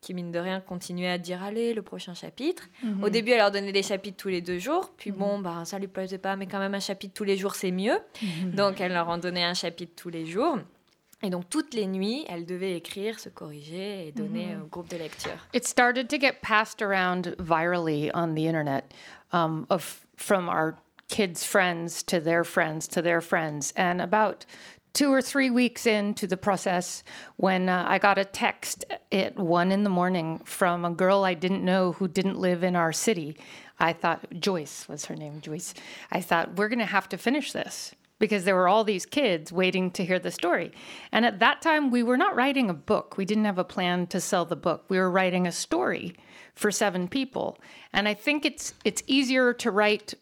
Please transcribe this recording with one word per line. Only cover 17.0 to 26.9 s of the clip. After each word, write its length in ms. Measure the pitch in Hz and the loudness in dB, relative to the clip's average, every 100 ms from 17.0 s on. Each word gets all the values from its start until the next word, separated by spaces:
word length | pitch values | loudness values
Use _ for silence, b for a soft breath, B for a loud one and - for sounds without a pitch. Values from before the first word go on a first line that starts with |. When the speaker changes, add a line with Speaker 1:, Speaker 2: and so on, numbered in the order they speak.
| 180 180 175 - | 2 0 -4 -6
Speaker 2:
virally 720 | 175 160 170 175 165 147 147 | 0 2 4 2 2 0 0
on 220 | - 170 | 0 0
the 140 | 156 160 | 0 0
internet, 440 | 165 147 135 - B B B B | 0 0 -2 -4 B B B B
um, 320 | 175 165 160 - | 0 0 -2 -2
of, 340 | 190 - - _ - | -2 -2 -14 _ -14
from 320 | - 202 175 | 0 0 2
our 260 | 165 160 156 _ _ _ | 0 0 -2 _ _ _
kids' 360 | - 196 160 | -2 -2 -2
friends 580 | - 208 185 170 170 - - | 0 2 2 0 -4 -6 -2
to 120 | 180 | 0
their 240 | 156 170 | 2 2
friends 460 | 165 - 160 156 - | 2 0 0 -2 -4
to 120 | - | -2
their 200 | 170 170 | 2 0
friends. 520 | 165 185 160 151 139 - | 2 -2 0 -4 -6 0
And 240 | 185 180 | 0 0
about 460 | 185 214 214 - - B B B _ | 0 2 2 0 -14 B B B _
two 180 | - 285 | 0 4
or 100 | 269 | 4
three 260 | 254 277 262 | 2 2 2
weeks 380 | 240 247 233 - | 4 2 2 2
into 400 | 214 202 208 190 | 2 0 -2 -2
the 100 | 185 | -2
process, 680 | 214 185 - 180 175 | 0 0 2 0 -2